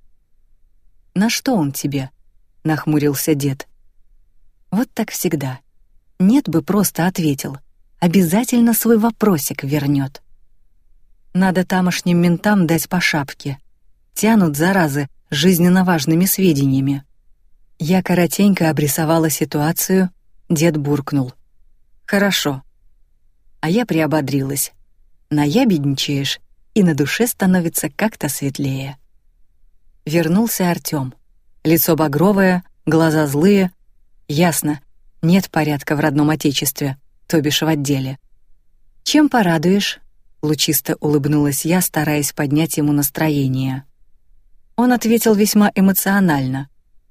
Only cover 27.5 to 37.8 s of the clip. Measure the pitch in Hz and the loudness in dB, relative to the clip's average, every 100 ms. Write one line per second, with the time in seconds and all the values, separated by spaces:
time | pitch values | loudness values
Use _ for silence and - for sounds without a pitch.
27.5 | 185 170 - 147 - 214 - 151 - 139 | 0 0 -4 -8 -4 -4 -4 -8 -6 -6
28.5 | 139 139 135 135 139 _ _ _ _ _ | -4 -6 -6 -8 -14 _ _ _ _ _
29.5 | _ - _ _ _ - 165 160 185 226 | _ -20 _ _ _ -4 0 2 0 0
30.5 | - 180 165 - 151 131 - _ _ _ | 0 -2 -2 -4 -6 -6 -10 _ _ _
31.5 | - 156 160 - 160 156 147 185 196 190 | -6 0 2 2 0 0 2 2 4 2
32.5 | 180 - _ - 160 160 156 147 139 185 | 0 -4 _ -2 2 2 2 0 2 4
33.5 | 202 185 - _ _ _ _ - 147 175 | 4 0 -4 _ _ _ _ -6 0 0
34.5 | - 147 147 _ - - - 165 190 - | 0 -4 -6 _ -20 -20 -4 2 2 2
35.5 | 160 151 143 - 147 151 143 151 156 151 | -2 -2 -4 -4 -2 0 2 0 0 -2
36.5 | 139 143 - 143 135 _ _ - 165 147 | -2 -4 -4 -6 -8 _ _ -2 -2 0
37.5 | 143 156 151 | -2 0 -2